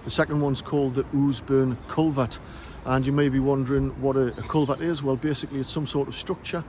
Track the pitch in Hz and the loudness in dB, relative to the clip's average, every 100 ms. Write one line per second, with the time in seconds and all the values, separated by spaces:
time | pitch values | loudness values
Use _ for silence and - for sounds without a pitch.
0 | - - 147 147 143 135 - 147 135 127 | -4 0 0 2 2 0 0 0 2 0
1 | 131 143 139 123 - 135 131 117 - - | 0 2 2 0 2 2 4 0 -4 0
2 | 160 139 117 - - - - - - 131 | 2 2 -2 -4 -14 -14 -14 -10 -2 0
3 | 131 143 143 135 135 139 127 139 135 123 | 2 4 4 4 2 2 2 2 0 0
4 | 135 135 127 131 - 156 139 - 165 160 | 0 2 2 -2 -2 0 2 0 -2 -2
5 | 139 131 151 143 156 139 127 - 147 147 | 0 0 0 -2 -4 -6 -4 -4 -2 -2
6 | 139 127 - 185 - 175 | -2 -6 -6 -6 -4 -6